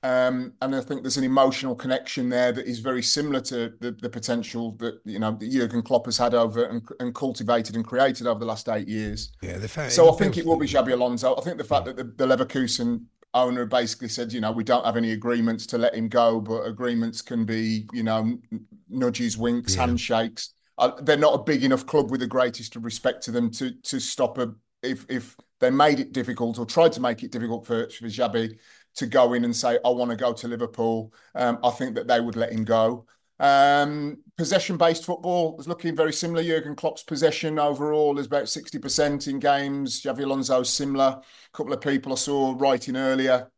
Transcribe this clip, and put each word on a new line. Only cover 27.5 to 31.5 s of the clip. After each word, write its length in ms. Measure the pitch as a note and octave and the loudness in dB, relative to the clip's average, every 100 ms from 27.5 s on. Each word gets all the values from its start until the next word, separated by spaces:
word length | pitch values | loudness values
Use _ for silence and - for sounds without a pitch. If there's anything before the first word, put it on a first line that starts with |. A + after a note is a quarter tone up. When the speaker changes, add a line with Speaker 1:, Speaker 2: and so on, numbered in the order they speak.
| A2+ G#2 | -6 -4
Speaker 1:
for, 220 | A#2 A2+ | -4 -4
for 160 | - A2+ | -8 -10
Xabi 500 | G#2+ A#2+ A2+ A2+ A2 _ - _ | -2 -2 0 -4 -6 _ -20 _
to 120 | - C3 | -8 0
go 260 | C3+ B2 | 4 6
in 100 | A#2+ | 4
and 100 | A#2+ A#2 | 0 0
say, 220 | B2 A#2+ | 2 2
"I 40 | B2 | 2
wanna 260 | B2 A#2+ A2+ | 2 0 0
go 160 | A#2+ | -2
to 140 | A2+ A#2+ | -2 -6
Liverpool," 680 | A#2 A#2 A#2+ A2+ A2+ A2 _ _ | -6 -6 -2 -2 0 -4 _ _
um, 240 | - B2 | -2 0